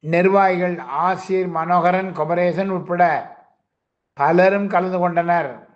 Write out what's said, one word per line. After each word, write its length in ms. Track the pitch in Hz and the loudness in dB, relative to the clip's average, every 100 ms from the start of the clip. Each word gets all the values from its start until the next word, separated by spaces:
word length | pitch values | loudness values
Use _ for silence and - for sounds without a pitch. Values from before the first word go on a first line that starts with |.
நிர்வாகிகள் 720 | 156 170 185 196 190 180 180 170 127 139 | -2 0 4 4 4 2 -2 -6 -8 -2
ஆசிரியர் 500 | 175 185 - 185 185 160 | -2 -2 -2 -2 -2 -4
மனோகரன், 540 | 165 180 170 185 190 | 0 2 2 0 -4
குமரேசன் 580 | 160 156 170 180 165 196 185 | -6 -2 0 0 -2 -4 -4
உட்பட 280 | 151 175 175 143 - - _ _ _ _ _ _ _ - | -6 2 2 2 -6 -18 _ _ _ _ _ _ _ -2
பலரும் 520 | 143 175 190 202 202 | 2 4 4 2 0
கலந்து 260 | 196 185 185 | 0 0 -2
கொண்டனர். 500 | 175 170 170 175 143 117 - | 0 0 0 0 -2 -10 -20